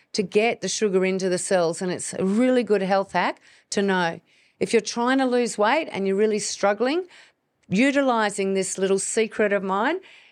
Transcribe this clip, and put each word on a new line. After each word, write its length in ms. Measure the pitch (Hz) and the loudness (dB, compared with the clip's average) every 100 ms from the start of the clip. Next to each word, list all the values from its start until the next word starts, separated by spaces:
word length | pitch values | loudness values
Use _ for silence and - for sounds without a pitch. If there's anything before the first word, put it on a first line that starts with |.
| _ | _
to 100 | - | -6
get 380 | 185 208 233 - | 0 2 2 0
the 80 | 190 | -6
sugar 360 | - 214 185 | -2 0 2
into 240 | 190 190 190 | 0 0 -2
the 100 | 180 | -2
cells, 440 | - 185 165 170 | 0 2 2 -2
and 80 | 185 | -4
it's 240 | 160 - | -6 -8
a 100 | - | -4
really 380 | 190 208 254 254 | 0 2 2 2
good 200 | 208 202 | 2 0
health 300 | 185 196 196 | 2 0 0
hack 280 | 175 220 - - - _ | 0 -2 -4 -16 -20 _
to 120 | - | -2
know. 380 | 196 185 170 - _ _ _ _ | 0 2 0 -4 _ _ _ _
If 120 | 190 | 0
you're 80 | 226 | 0
trying 380 | - 233 240 269 | 0 -2 0 2
to 80 | 254 | 2
lose 320 | 247 233 - | 0 0 0
weight 300 | 208 294 311 | 2 2 -2
and 160 | - 190 | -4 -2
you're 100 | 196 | 0
really 220 | 220 214 | 2 0
struggling, 680 | - - 202 208 247 330 359 - - _ _ _ - | -4 -2 0 0 0 -2 -6 -16 -20 _ _ _ -4
utilising 880 | 190 277 277 269 226 208 202 196 | 2 2 2 2 2 0 -2 -2
this 240 | 190 190 - | -2 -2 -2
little 200 | 190 196 | 0 0
secret 540 | - 226 220 - 208 | 0 -2 -2 0 0
of 100 | 202 | 0
mine, 380 | 190 196 247 370 - - - | -2 -2 -2 -4 -8 -20 -20